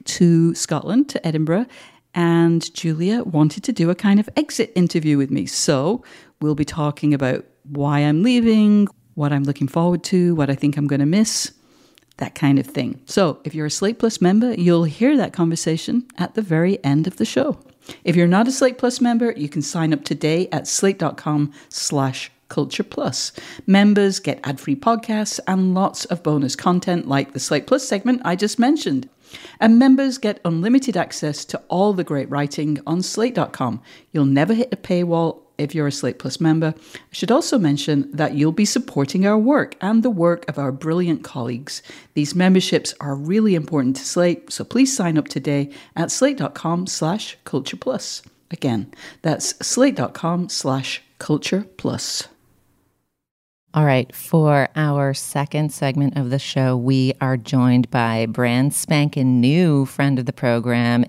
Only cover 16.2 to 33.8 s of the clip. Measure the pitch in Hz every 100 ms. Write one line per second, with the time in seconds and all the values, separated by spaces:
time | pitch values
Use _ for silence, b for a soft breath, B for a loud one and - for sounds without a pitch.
16.2 | 180 - 202 160 175 196 139 143 165 -
17.2 | 156 - 285 196 - _ B B - 170
18.2 | 175 185 233 262 262 254 247 254 240 233
19.2 | 233 - 147 156 143 175 160 147 - 147
20.2 | 151 165 185 151 - - 196 190 156 -
21.2 | - 151 143 B B - - 147 135 127
22.2 | - _ _ - 139 - - - 277 123
23.2 | - B B B - 196 208 208 202 190
24.2 | - - - 135 - 135 - 226 226 214
25.2 | 214 - - 190 185 185 196 - - 175
26.2 | - 151 143 - 185 180 185 175 - 139
27.2 | 139 139 - 151 - 277 - 202 247 247
28.2 | - 180 208 - 240 302 196 135 123 _
29.2 | B B B B 220 226 262 262 269 247
30.2 | 214 208 175 165 196 269 269 185 151 -
31.2 | 151 147 - - - 170 208 185 165 143
32.2 | 127 143 143 151 151 147 - 170 180 -
33.2 | 240 247 135 - 127 110